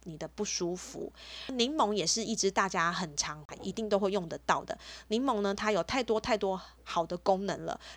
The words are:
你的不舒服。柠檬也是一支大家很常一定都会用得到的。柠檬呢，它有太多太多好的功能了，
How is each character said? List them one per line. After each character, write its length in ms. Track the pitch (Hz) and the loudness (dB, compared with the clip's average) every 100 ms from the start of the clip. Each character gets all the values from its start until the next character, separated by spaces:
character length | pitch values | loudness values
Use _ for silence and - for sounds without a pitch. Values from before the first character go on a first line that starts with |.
你 120 | - 156 | -14 -10
的 100 | 160 | -8
不 160 | - | -4
舒 320 | 208 - 175 | -4 0 0
服。 380 | 180 - - - - - - - | -2 -6 -10 -10 -10 -16 -12 -4
柠 260 | 254 240 | 2 2
檬 180 | 311 220 | 4 2
也 140 | 208 165 | 2 2
是 180 | - | 0
一 100 | 208 | 0
支 160 | 220 196 | 0 2
大 160 | 190 196 | 2 2
家 240 | 185 165 | 2 0
很 240 | 175 175 | 0 -4
常 300 | 143 - 151 147 - | -4 -4 -6 -12 -10
一 100 | 196 | -6
定 180 | 190 220 | -4 2
都 100 | 202 | 4
会 120 | 196 | 4
用 160 | 196 165 | 0 -2
得 100 | 143 - | -4 2
到 180 | 156 | 2
的。 140 | - - - - - | 0 -8 -10 -14 -2
柠 140 | 220 | 0
檬 200 | 269 220 | 2 2
呢， 120 | 202 | 2
它 160 | 196 214 | 0 2
有 120 | 202 | 2
太 200 | 165 269 | 2 0
多 160 | 247 220 | 2 0
太 200 | 233 220 | 2 0
多 200 | 196 185 - - | 0 -2 -6 -18
好 200 | - - | -4 0
的 100 | 165 180 | 0 0
功 260 | - 190 | 2 4
能 200 | 196 160 165 | 2 -4 -4
了， 120 | - - | -8 -8